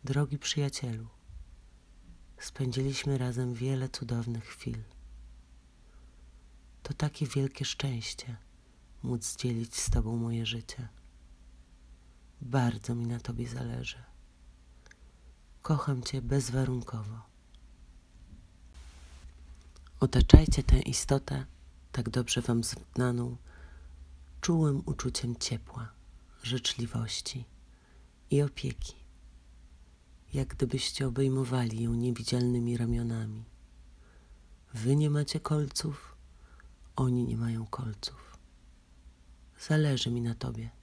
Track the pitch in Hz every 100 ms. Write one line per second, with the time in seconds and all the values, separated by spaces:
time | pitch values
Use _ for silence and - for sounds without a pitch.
0 | - 135 147 143 - - 139 - 127 113
1 | 113 - - - - - - - - -
2 | - - - - - - 131 123 135 131
3 | 143 135 127 120 123 117 131 131 131 -
4 | 117 117 117 113 - - 120 113 110 -
5 | - - - - - - - - - -
6 | - - - - - - - - - -
7 | 151 - 143 139 135 - 135 - 139 120
8 | - - 123 117 - - - - - -
9 | 127 120 - - 123 117 117 - - -
10 | 110 117 117 117 113 117 - - 113 -
11 | - - - - - - - - - -
12 | - - - - 131 135 120 107 - 120
13 | 117 117 - 117 120 120 120 120 123 127
14 | - - - - - - - - - -
15 | - - - - - - - 147 - 127
16 | 120 135 117 139 117 131 127 127 113 110
17 | 104 113 - - - - - - - -
18 | - - - - - - - - - -
19 | - - - - - - - - - -
20 | 135 - - - - - - 131 - 123
21 | - 139 - 139 131 - - - - -
22 | 113 127 120 - 120 117 113 - - -
23 | 127 120 123 123 - - - - - -
24 | - - - - - 165 156 139 - 143
25 | 123 120 120 117 - 113 - - 113 -
26 | - - - - 120 127 - - 117 113
27 | 113 - - 127 120 - - - - -
28 | - - - 143 143 - 135 - - -
29 | - - - - - - - - - -
30 | - - - 139 131 - 127 135 - -
31 | 135 120 135 131 127 127 117 110 117 117
32 | 123 117 117 123 123 123 120 120 117 117
33 | 117 113 110 107 113 - - - - -
34 | - - - - - - - 113 113 143
35 | 151 147 147 151 - 151 147 - 156 143
36 | - - - - - - - - - -
37 | 127 123 120 113 117 113 110 - 117 104
38 | - - - - - - - - - -
39 | - - - - - - - 156 151 127
40 | 120 120 117 113 127 110 113 -